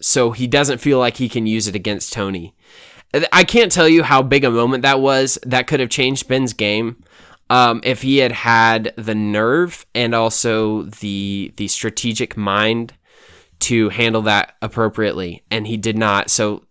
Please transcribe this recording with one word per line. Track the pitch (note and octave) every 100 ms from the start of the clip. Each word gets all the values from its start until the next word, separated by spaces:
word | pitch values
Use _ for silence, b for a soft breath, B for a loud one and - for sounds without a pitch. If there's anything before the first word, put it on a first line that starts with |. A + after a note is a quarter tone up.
| -
so | C#3 A#2+
he | A2 B2
doesn't | C#3 C#3+ B2
feel | D3 C3+
like | A#2+ A#2
he | B2
can | A#2+ A2
use | A2 G#2
it | F#2
against | G2 G2+ -
Tony. | A#2 G2 F#2+ E2+ _ B B B B B C#3+ D#3+
I | F3+ F3+
can't | A#3 A3
tell | F3+ D#3+
you | E3
how | C3+ C3+
big | C3+ C#3+
a | C3+
moment | A#2 A#2+ C3+
that | C3+ C3+
was. | C3+ C3+ C3 - B2+
That | B2+ B2
could | C#3
have | B2
changed | - C3 C3+ -
Ben's | C3 B2+
game, | A2+ G#2 G#2+ A2+ A#2+ b b b b -
um, | B2 A#2+ A2+
if | A#2+ B2
he | C3+ C#3
had | B2
had | A2+ A#2+ A2+ A2+ A2+ A2 -
the | A2 G#2+
nerve | G#2 G#2 A2+ D3+ F3 - - A#2
and | A#2+ A#2
also | A2+ - A#2 A2 G#2+ G#2+
the, | E2+ G2+ G#2 G2 G2+ G2+ G2 -
the | G2+
strategic | - A2+ - A#2+ G#2+ B2 -
mind | G2+ G2+ G#2+ A#2 A#2 - b b b b b b
to | - A#2 G#2+
handle | G#2 A#2 A2
that | G#2+ G2+ - -
appropriately, | A2 - A2 - G#2 F2 F2+ F2 -
and | A2 G#2
he | A2+
did | A2 A2
not. | G#2+ G2+ -
So | - G#2+ G#2 _